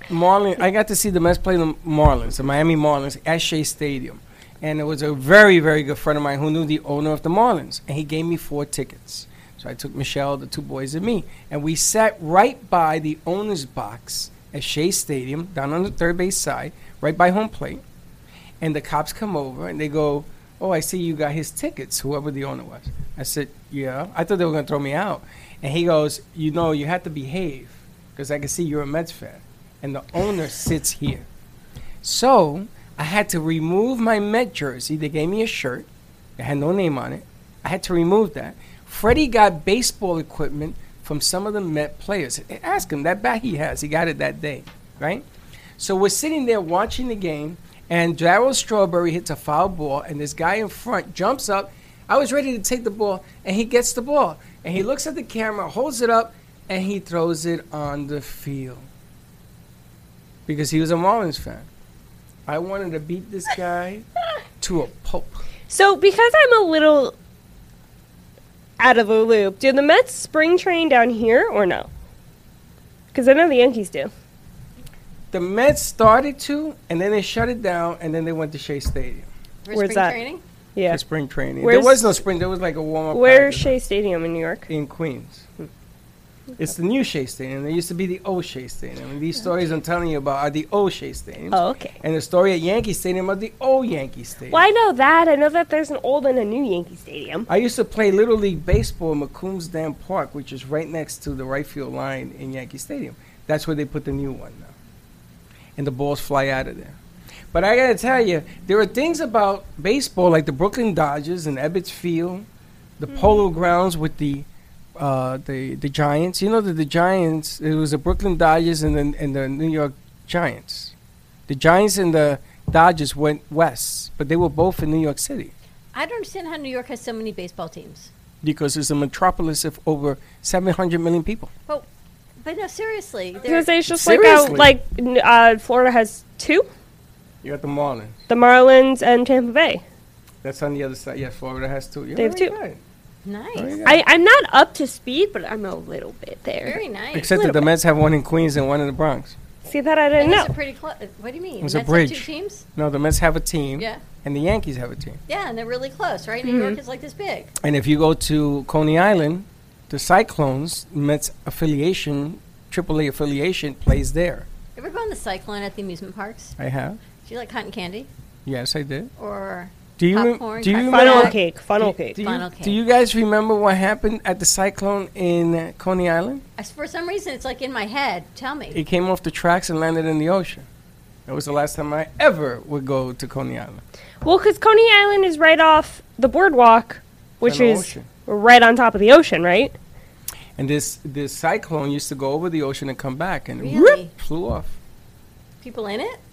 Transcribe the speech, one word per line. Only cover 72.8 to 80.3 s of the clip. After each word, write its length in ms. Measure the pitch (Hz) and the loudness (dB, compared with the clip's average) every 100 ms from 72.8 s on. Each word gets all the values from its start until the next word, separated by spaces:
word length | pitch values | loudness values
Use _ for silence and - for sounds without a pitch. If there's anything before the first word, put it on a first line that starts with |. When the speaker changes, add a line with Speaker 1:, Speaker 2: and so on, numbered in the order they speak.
| - - - | -20 -20 -10
Speaker 2:
'Cause 140 | - 247 | 2 6
I 60 | |
know 140 | 277 339 | 6 6
the 100 | 262 | 6
Yankees 320 | 254 226 190 | 4 2 -6
do. 200 | 147 170 - - - - - - - - - - - - | -6 -8 -10 -20 -20 -20 -20 -20 -20 -20 -20 -20 -20 -8
Speaker 1:
The 80 | 185 | -6
Mets 420 | 180 202 269 294 | -2 2 2 2
started 560 | - - 220 233 285 277 | -2 4 6 6 4 -4
to, 320 | - 294 311 - - | -6 -6 -6 -10 -6
and 100 | 170 | -2
then 120 | 196 | 0
they 100 | 214 | 0
shut 280 | 190 226 233 | -2 -2 -2
it 120 | 233 | -2
down, 360 | 196 175 170 170 | -2 -2 -4 -6
and 140 | 165 165 | -6 -4
then 100 | 165 | -4
they 60 | |
went 200 | 160 156 | -4 -6
to 40 | 151 | -8
Shea 220 | - 143 | -8 -6
Stadium. 440 | - 139 - - - - - - | -4 -4 -4 -6 -12 -18 -20 -18
Speaker 3:
For 120 | 196 214 | -6 -2
Speaker 2:
Where's 160 | 196 | 0
Speaker 3:
spring 40 | 190 | 2
Speaker 2:
that? 160 | 180 | 0
Speaker 3:
training? 300 | 226 247 | -2 -8